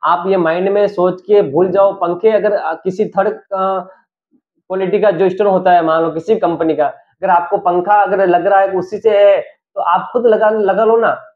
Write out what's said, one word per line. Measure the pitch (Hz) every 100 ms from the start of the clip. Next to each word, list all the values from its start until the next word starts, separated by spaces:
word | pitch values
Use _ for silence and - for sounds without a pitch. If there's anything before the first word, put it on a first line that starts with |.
आप | 151 180 190
ये | 190
mind | 165 170 190
में | 202 202
सोच | 190 180 180
के | - 208
भूल | 165 143 185
जाओ, | 190 196
पंखे | 190 175 175 220
अगर, | 214 208
अ, | 202 160
किसी | 165 190 185 214
थर्ड, | 190 202
अ, | 214 - 190 190 190 185 - _ _ _ _ _ _ -
quality | 190 190 202
का | 208
जो | 175 190
स्टोन | 185 202
होता | 190 180
है, | 175 160
मान | 160
लो | 165
किसी | 156 160 214
company | 175 160 160 147
का, | 139
अगर | - _ _ 185
आपको | 175 175 196
पंखा | 180 180 180
अगर | 208 190 190 190
लग | 175 190
रहा | 196
है | 196
कि | 185
उसी | 180 208
से | 220
है, | 202 202 185 147 _ _ -
तो |
आप | - 180 -
खुद | 247 233
लगा, | 214 214
लगा | 220 202 190
लो | 220 233
ना। | 208 127 -